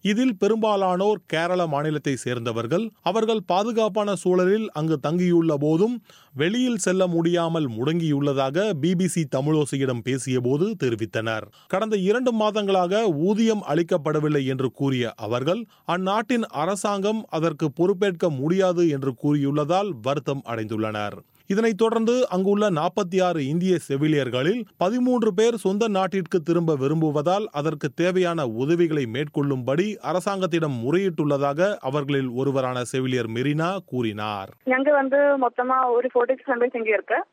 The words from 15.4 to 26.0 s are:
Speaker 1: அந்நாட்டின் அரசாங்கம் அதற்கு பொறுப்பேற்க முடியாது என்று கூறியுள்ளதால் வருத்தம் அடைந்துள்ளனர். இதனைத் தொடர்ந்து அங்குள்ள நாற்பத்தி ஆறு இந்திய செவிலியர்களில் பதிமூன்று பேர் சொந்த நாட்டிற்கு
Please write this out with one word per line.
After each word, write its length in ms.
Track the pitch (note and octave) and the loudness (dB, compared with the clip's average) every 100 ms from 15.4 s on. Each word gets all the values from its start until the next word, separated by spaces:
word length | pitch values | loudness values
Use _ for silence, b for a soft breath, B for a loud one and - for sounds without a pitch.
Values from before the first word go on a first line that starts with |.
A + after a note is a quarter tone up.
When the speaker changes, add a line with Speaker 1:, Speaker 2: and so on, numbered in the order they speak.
| C3+ G3+ A3+ b | 0 -2 -4 b
Speaker 1:
அந்நாட்டின் 600 | - E3+ F#3 G3+ A3+ A#3+ | -4 -2 0 -2 0 -2
அரசாங்கம் 800 | A3 C#3 D#3+ G3+ G#3 G3+ G3 A3 - | -2 -4 -4 -2 -2 -2 -2 -4 -4
அதற்கு 440 | D#3+ E3 D3+ D#3 | -2 -2 0 -4
பொறுப்பேற்க 580 | C3 F3+ G3 G3+ F3 F3+ | 0 0 2 0 0 -2
முடியாது 580 | C3+ C#3+ F#3+ F#3 E3+ E3+ | 0 0 2 2 2 2
என்று 260 | C#3 C3 A#2+ | 2 -4 -2
கூறியுள்ளதால் 680 | C#3+ D3 C#3 D3 D3 F3+ G3+ C#3 | 0 0 0 0 0 0 0 -4
வருத்தம் 400 | A2 D3+ C#3+ C#3 B2 | -4 -4 -2 -6 -6
அடைந்துள்ளனர். 720 | A2+ A2 A2 A2 G#2+ G#2 G2 - b _ | -6 -4 -4 -2 -2 -6 -8 -20 b _
இதனைத் 320 | G3 A3+ G3+ | 0 0 2
தொடர்ந்து 500 | A3+ A3+ A3+ B3 B3 | 2 2 2 2 0
அங்குள்ள 420 | F#3 G3 G3+ G#3+ | 0 2 2 2
நாற்பத்தி 520 | D#3+ E3+ - F#3 F#3 | 0 0 -2 -2 2
ஆறு 240 | F3+ E3 C3+ | 2 0 -2
இந்திய 320 | D#3+ F#3 F3 - | 0 2 0 0
செவிலியர்களில் 760 | C#3 D#3 D3+ B2+ B2 C#3+ A#3+ A3 _ | -2 2 2 0 0 0 0 -4 _
பதிமூன்று 580 | F3 B3 B3 B3 A3 | 0 2 2 2 2
பேர் 220 | F#3 A3+ A#3 | 2 2 2
சொந்த 320 | F#3 G3+ A3+ | 0 0 0
நாட்டிற்கு 540 | F#3+ | 0